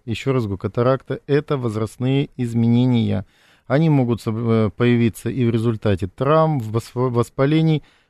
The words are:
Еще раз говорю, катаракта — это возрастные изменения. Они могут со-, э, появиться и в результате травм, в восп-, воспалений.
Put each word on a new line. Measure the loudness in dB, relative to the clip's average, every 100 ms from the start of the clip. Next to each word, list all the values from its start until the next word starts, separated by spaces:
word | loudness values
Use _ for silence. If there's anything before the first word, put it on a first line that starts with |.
| -8
Еще | -6 -2
раз | -2
говорю, | -2 -6
катаракта — | -6 0 0 0 -4 -10 -2
это | -2 0 -4
возрастные | -4 -4 -6 -4 -2 -2 -2 -6
изменения. | -4 0 2 4 4 2 0 -4 -6 _ _ _ -2
Они | 2 4
могут | 4 2 -2
со-, | -4
э, | -4 0 2 0 0
появиться | 2 4 2 -2 -6
и | -2 0
в |
результате | 0 0 -2 -2 -2 -4
травм, | -4 0 2 2 -2
в | -4
восп-, | -6 -4 -4 -2
воспалений. | 0 -2 0 2 2 2 0 -4 _